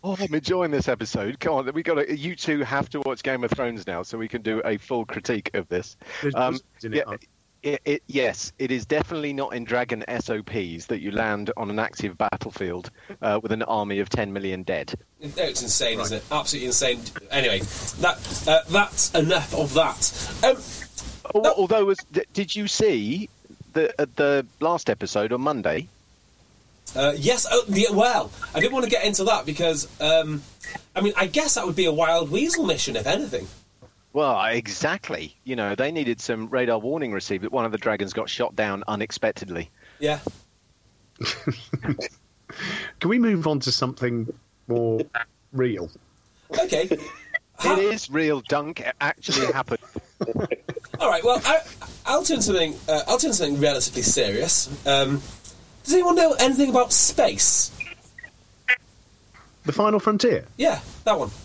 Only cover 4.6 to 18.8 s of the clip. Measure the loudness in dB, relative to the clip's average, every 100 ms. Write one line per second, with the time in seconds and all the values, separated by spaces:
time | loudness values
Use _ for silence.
4.6 | -2 -4 -2 -4 -4 -8 -4 -4 -2 -6
5.6 | -4 -6 -6 -16 -16 -6 -4 0 -2 -2
6.6 | _ _ -4 -4 -4 -8 _ _ _ _
7.6 | -4 -4 -2 -4 -2 -2 0 -2 -10 -6
8.6 | -4 -4 0 -2 -2 -6 -6 -4 -6 -6
9.6 | -2 -2 -2 -6 -6 -6 -4 -6 -4 -6
10.6 | -6 -8 -8 -6 -4 -2 -2 -2 -4 -6
11.6 | -4 -2 -4 -4 -8 -4 -4 -4 -10 -8
12.6 | -6 -6 -10 _ -20 -6 -2 -2 -2 -4
13.6 | -2 -2 -2 -2 -2 -2 -4 -4 -6 -6
14.6 | -4 -4 -4 -12 _ _ -12 -4 -2 -2
15.6 | -2 0 0 -2 -4 -6 -4 -4 -2 -2
16.6 | 0 0 2 -2 -6 -14 -4 0 0 0
17.6 | -4 -6 -6 0 0 0 -6 -4 4 4
18.6 | 6 2